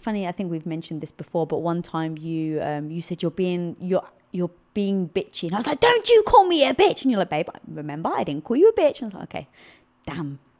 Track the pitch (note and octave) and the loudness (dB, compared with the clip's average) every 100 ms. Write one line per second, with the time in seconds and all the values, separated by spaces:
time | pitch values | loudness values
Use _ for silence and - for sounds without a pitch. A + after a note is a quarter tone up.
0 | A3+ G#3 F3+ F3 F3+ E3 E3 D#3+ - D#3 | -8 -6 -6 -6 -6 -6 -6 -8 -8 -10
1 | D3+ - D3+ E3+ D#3 D#3 E3 E3+ - D#3+ | -10 -14 -6 -4 -2 -2 -2 -4 -4 -6
2 | D#3+ D#3 E3 D#3+ D#3 D3+ D3 D3 D3+ E3+ | -6 -6 -6 -4 -4 -4 -4 -4 -6 -8
3 | - F3 E3+ E3 F#3 F3 E3+ - F3+ F#3 | -8 -6 -4 -2 -2 -2 -4 -6 -2 -2
4 | - _ _ F3+ F3 - _ G#3+ G3 G3 | -2 _ _ -6 -6 -6 _ -4 -2 -2
5 | E3+ F#3+ - - E3+ G3 C#4+ D4 A#4+ A#4+ | -2 -4 -6 -8 -6 -4 -4 2 2 4
6 | A4+ A4+ G#4+ A#4 F#4 E4 C4 C4 G4+ - | 6 4 8 6 6 6 4 6 4 4
7 | C4 G#3 F3 D3+ - - - D#3 D3 D3 | 2 2 0 -2 -4 -10 -14 -12 -10 -6
8 | G#3+ F#4+ - C#3+ - B3 A4 A4 D4 - | -4 -2 -4 -4 -2 6 6 6 2 0
9 | A3 F#3+ - - - _ - - _ _ | -8 -10 -12 -12 -12 _ -20 -20 _ _
10 | - E3+ D3 C#3 _ | -12 -8 -8 -10 _